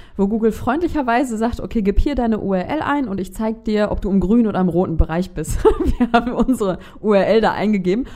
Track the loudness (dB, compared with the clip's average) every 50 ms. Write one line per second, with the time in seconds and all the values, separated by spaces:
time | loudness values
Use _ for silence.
0 | -20 -12 -4 -2 -2 0 0 0 0 0 0 -2 -2 -2 -2 -2 -2 -2 -2 -2
1 | -2 0 0 0 0 0 -2 -2 -2 -2 -4 -4 -8 -4 -4 -2 0 0 2 2
2 | 2 2 2 0 0 0 0 0 0 -2 -2 -2 -2 -2 -4 -4 -2 -2 -2 -2
3 | -2 -4 -4 -6 -6 -8 -6 -6 -4 -4 -4 -6 -4 -2 0 0 0 0 -2 -4
4 | -2 0 0 2 2 4 4 4 4 2 2 0 0 0 2 0 0 0 2 2
5 | 2 2 2 -4 -4 -4 -6 -8 -6 -4 -2 2 4 4 4 4 0 0 0 0
6 | 0 2 2 2 2 2 0 0 0 0 0 0 0 -2 -4 -4 -8 -16 -16 -6
7 | -2 2 2 2 4 4 4 4 4 2 0 0 0 0 0 0 0 0 -2 -2
8 | -2 -6 -10